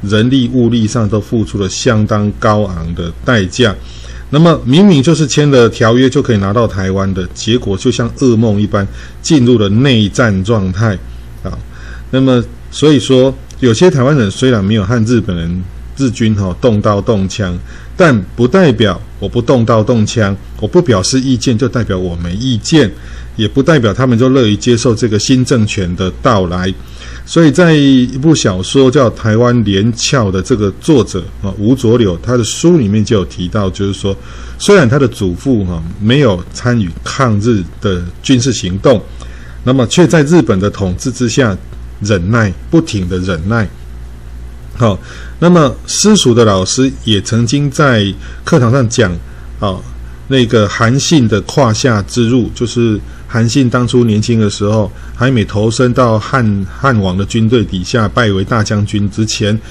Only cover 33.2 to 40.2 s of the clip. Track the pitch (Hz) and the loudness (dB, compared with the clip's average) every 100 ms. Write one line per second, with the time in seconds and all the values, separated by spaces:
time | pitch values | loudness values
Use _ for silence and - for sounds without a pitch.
33.2 | 90 - 87 110 95 85 98 98 98 98 | -2 -6 -6 -2 -4 -2 -4 -4 -6 -6
34.2 | - - - - - 202 123 143 127 - | -10 -16 -14 -4 2 4 4 2 0 0
35.2 | 95 87 139 113 92 85 82 101 104 143 | -4 -2 0 0 -2 -6 -8 -4 0 4
36.2 | 131 90 - - 123 120 90 - - - | 2 0 -6 -6 -2 0 -2 -6 -8 -2
37.2 | 127 101 113 104 85 - 104 90 87 - | 0 2 2 0 -2 -6 -4 -4 -6 -6
38.2 | - 127 131 107 90 98 147 110 - - | 0 2 2 -2 -4 0 2 2 -2 -16
39.2 | - - - - 127 135 117 - 156 165 | -16 -16 -16 -6 0 0 2 4 4 4